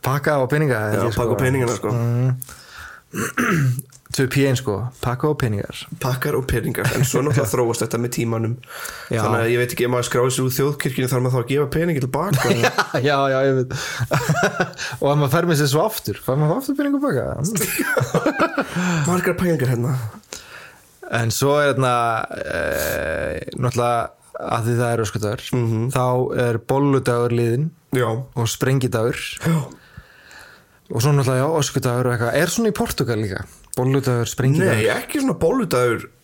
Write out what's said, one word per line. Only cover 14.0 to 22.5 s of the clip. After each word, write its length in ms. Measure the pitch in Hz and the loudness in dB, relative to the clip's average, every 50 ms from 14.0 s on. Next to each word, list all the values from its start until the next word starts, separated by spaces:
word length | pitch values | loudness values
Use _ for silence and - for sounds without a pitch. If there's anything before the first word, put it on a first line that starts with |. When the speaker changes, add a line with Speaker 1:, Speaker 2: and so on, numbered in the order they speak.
| 123 - 165 151 - - 151 | -4 0 0 0 2 2 2
Speaker 1:
<laughs> 680 | 170 180 190 - - 175 - - - - - - - | 2 2 0 2 0 -2 -2 -2 -10 -10 -10 -6 0
Og 60 | - | 2
ef 140 | 139 143 147 | 2 4 4
maður 120 | 147 131 135 | 4 4 4
fer 120 | 170 170 170 | 2 4 4
með 80 | 165 139 | 2 2
sér 80 | 151 139 | 2 2
svo 140 | 131 156 185 | 2 2 2
aftur, 320 | 220 220 - - - 98 - | 0 -2 -4 -6 -8 -8 -6
fær 220 | - - 131 147 | -2 -2 0 2
maður 80 | 156 151 | 2 2
þá 80 | 170 254 | 2 0
aftur 200 | 269 294 277 285 | 0 -2 -2 0
peninga 180 | 285 285 285 277 | 0 0 0 0
tilbaka? 300 | 277 277 170 127 - 67 - - | 0 0 0 0 -2 -2 -4 -2
Mm. 960 | 143 185 226 180 - - - - - - - - - - - - - - - - | -4 -2 -2 -2 -4 -4 -4 -4 -2 -2 0 0 0 0 -2 0 0 0 0 0
Speaker 2:
<laughs> 680 | 320 320 - - - - - 170 180 180 175 160 143 165 | -2 -2 -2 -4 -6 -4 -4 -4 -2 0 0 0 0 0
Margar 280 | 180 185 185 185 175 180 | 0 0 0 0 -2 0
peningar 320 | 180 175 165 139 127 127 | 0 0 2 2 2 0
hérna. 240 | 127 120 120 139 135 127 117 107 - - - _ - - - - - - - - - - - - _ _ - - | 0 0 0 0 -2 -2 -4 -8 -12 -14 -16 _ -18 -18 -16 -20 -20 -20 -20 -20 -20 -20 -20 -20 _ _ -10 -6
Speaker 1:
En 200 | - 117 117 113 110 | -4 -2 -2 -2 0
svo 200 | - 135 139 143 147 | 0 2 2 4 4
er 120 | 147 143 | 4 2
hérna, 220 | 131 135 131 123 123 120 120 117 113 110 - - - - | 2 2 2 2 2 2 0 0 0 -2 -4 -6 -8 -10
eh, 960 | - - | -8 -6